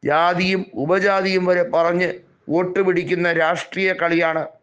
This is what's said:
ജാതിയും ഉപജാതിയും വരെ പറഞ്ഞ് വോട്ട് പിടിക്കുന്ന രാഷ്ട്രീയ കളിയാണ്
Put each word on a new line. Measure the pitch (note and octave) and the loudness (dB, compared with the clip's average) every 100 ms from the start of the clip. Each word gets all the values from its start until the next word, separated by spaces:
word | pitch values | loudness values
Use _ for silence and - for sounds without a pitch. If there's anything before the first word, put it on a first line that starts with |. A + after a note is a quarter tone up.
ജാതിയും | C3+ D3 E3+ F3+ F#3 F#3+ F#3+ | 0 2 2 2 0 -2 -4
ഉപജാതിയും | G#2 C#3 F#3 F#3+ G3 F#3+ F#3 | -6 0 2 2 0 0 0
വരെ | F3+ F3+ F3 | 2 0 2
പറഞ്ഞ് | E3+ E3 F3 F3+ - - _ - | 0 2 0 -2 -6 -14 _ -4
വോട്ട് | D#3 F3+ F3+ | -2 -2 0
പിടിക്കുന്ന | F#3+ F3+ F3 F3 F3 | 0 0 0 -2 0
രാഷ്ട്രീയ | E3+ D#3+ E3+ - - F#3+ | 2 2 0 -4 -4 -2
കളിയാണ് | F3+ E3+ E3+ E3 D#3+ D3 - | 0 0 2 0 -2 -6 -12